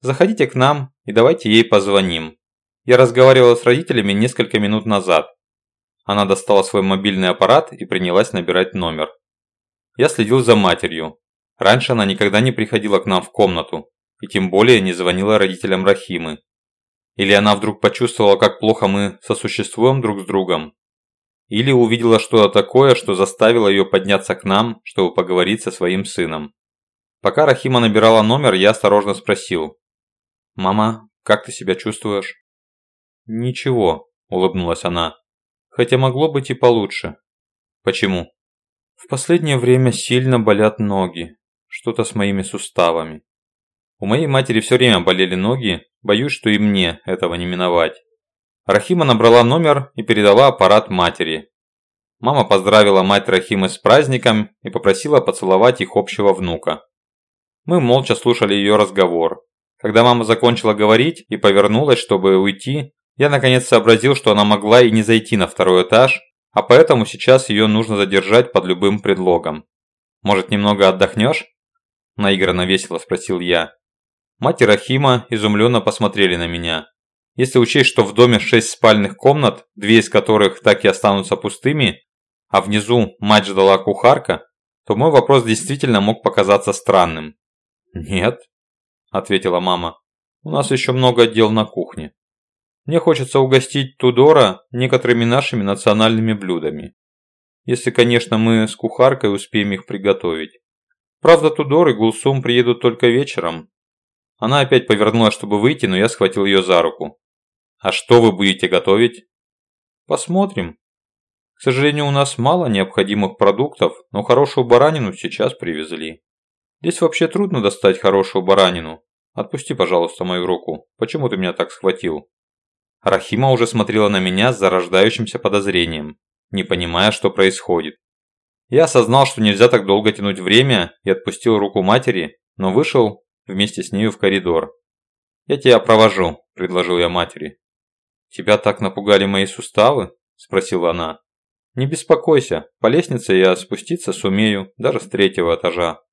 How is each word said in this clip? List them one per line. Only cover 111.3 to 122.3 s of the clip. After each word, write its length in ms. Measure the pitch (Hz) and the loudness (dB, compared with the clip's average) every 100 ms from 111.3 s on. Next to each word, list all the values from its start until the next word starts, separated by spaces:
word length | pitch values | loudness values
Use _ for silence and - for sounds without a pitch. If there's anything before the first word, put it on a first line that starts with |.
| _ _ | _ _
К 80 | _ | _
сожалению, 460 | - 127 147 147 143 | -4 0 -2 -2 -2
у 40 | |
нас 280 | 139 139 - | -2 -2 -2
мало 260 | 123 180 156 | -2 -2 -2
необходимых 720 | 104 95 - 98 104 98 - | -2 -2 -2 -2 -2 -4 0
продуктов, 560 | 101 101 143 - 87 - _ | 0 0 -4 -2 -4 -4 _
но 120 | 98 | -10
хорошую 420 | 104 120 139 - 120 | 0 2 2 -2 2
баранину 480 | 120 143 156 107 | 4 4 0 -6
сейчас 400 | 95 - - 110 | -8 -12 -6 -6
привезли. 720 | - 85 78 78 82 80 82 _ _ _ _ _ _ | -6 -10 -10 -10 -12 -12 -16 _ _ _ _ _ _
Здесь 200 | 170 170 | -6 -2
вообще 260 | 165 - 160 | -2 -2 -4
трудно 340 | 185 202 156 | -2 -4 -2
достать 380 | 101 - 98 95 | -2 0 0 2
хорошую 440 | 101 98 95 98 | 0 0 0 -4
баранину. 600 | 92 98 92 87 80 80 _ _ _ | 0 2 2 0 -12 -18 _ _ _
Отпусти, 420 | - 104 143 - 139 | -12 -10 -12 -10 -4
пожалуйста, 500 | 90 90 85 - 92 | -2 0 -2 -6 -8
мою 220 | 90 90 | -6 -4
руку. 400 | 87 - 78 _ _ | -6 -6 -14 _ _
Почему 320 | 110 156 127 | -8 -6 -6
ты 80 | 98 | -4
меня 160 | 92 | -6
так 180 | 85 85 | -4 -8
схватил?" 560 | - 95 92 90 76 _ | -4 -4 -4 -6 -8 _